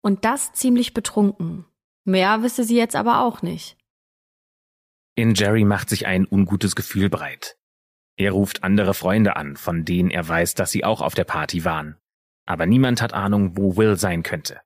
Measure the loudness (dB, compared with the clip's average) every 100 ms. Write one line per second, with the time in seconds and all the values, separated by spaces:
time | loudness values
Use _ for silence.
0 | 0 0 0 -2 -6 -2 2 2 2 -4
1 | -4 2 2 0 -8 -8 -14 _ _ _
2 | 0 2 4 2 0 0 2 2 2 0
3 | 2 2 2 -2 -8 -8 -14 _ _ _
4 | _ _ _ _ _ _ _ _ _ _
5 | _ 0 2 2 2 4 4 2 -2 -4
6 | -2 0 0 2 2 0 -2 -4 -6 -2
7 | 0 -2 -8 -12 -16 -18 _ _ _ _
8 | _ -2 0 2 -2 -2 0 2 2 0
9 | 0 2 2 0 -8 -10 -6 -4 -2 0
10 | 0 0 -2 -2 -2 -2 -2 -2 -2 -2
11 | -2 -2 -4 -4 -4 -4 -4 -4 -8 -16
12 | _ _ _ _ -8 -2 4 4 4 2
13 | -2 -2 0 2 0 0 0 4 2 4
14 | 0 -2 -4 -6 -8 -14